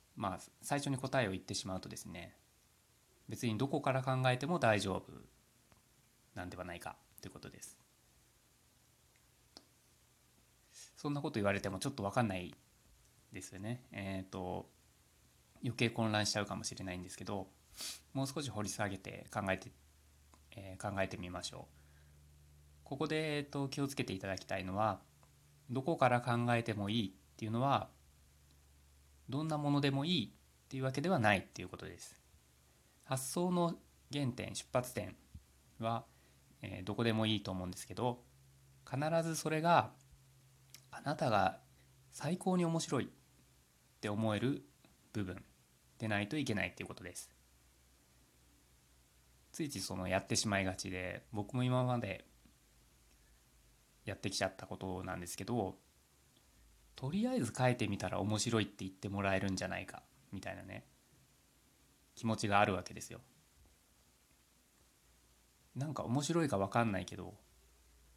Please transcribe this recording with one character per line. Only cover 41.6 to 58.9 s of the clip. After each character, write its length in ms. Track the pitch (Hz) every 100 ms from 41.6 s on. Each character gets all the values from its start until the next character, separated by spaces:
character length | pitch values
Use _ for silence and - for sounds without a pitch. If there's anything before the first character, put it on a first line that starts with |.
| - - - - -
最 280 | - 143 185
高 180 | 185 185
に 80 |
面 160 | 165 165
白 220 | - 135
い 20 |
っ 40 | - - - - - - _ _ _ _
て 80 | 107
思 260 | 104 113
え 60 | 104
る 240 | 120 147 - _ - - -
部 120 | 107
分 200 | 92 92 - _ _ _ _ -
で 100 | 110
な 140 | 101
い 80 | 104
と 80 | 156
い 60 | 139
け 80 |
な 100 | 101
い 40 | 90
っ 40 |
て 80 | -
い 40 | 92
う 0 |
こ 80 |
と 100 | 90
で 100 | 90
す。 160 | - - - _ - - _ - - _ - _ _ - - _ - _ - _ - - - -
つ 100 | -
い 60 | 147
つ 80 | 98
い 40 |
そ 140 | -
の 140 | 95 92
や 120 | 92
っ 60 | -
て 100 | 110
し 120 | 110
ま 100 | 98
い 60 |
が 100 | 95
ち 140 | 92 95
で、 380 | 92 92 95 -
僕 200 | 104 101
も 100 | 127
今 200 | 123 127
ま 140 | 123 120
で 260 | 107 - - - - _ _ _ - _ _ - - - _ - - _ _ _ -
や 80 |
っ 40 | 98
て 120 | 104
き 80 | -
ち 40 |
ゃ 60 | 95
っ 80 | -
た 100 | -
こ 120 | 92
と 260 | 95 92
な 120 | 90 87
ん 40 |
で 60 | 85
す 100 | -
け 80 |
ど、 320 | 107 120 95 - _ _ _ _ _ _ _ - - - - -
と 160 | 135
り 160 | 190 240
あ 40 |
え 60 | 254
ず 120 | 110 -
書 120 | 127
い 80 | -
て 100 | 107
み 100 | 98
た 120 | 92
ら 100 | 92
面 220 | 98 107
白 200 | 117 113
い 40 |
っ 20 | 98
て 80 | -
言 100 |
っ 20 | 95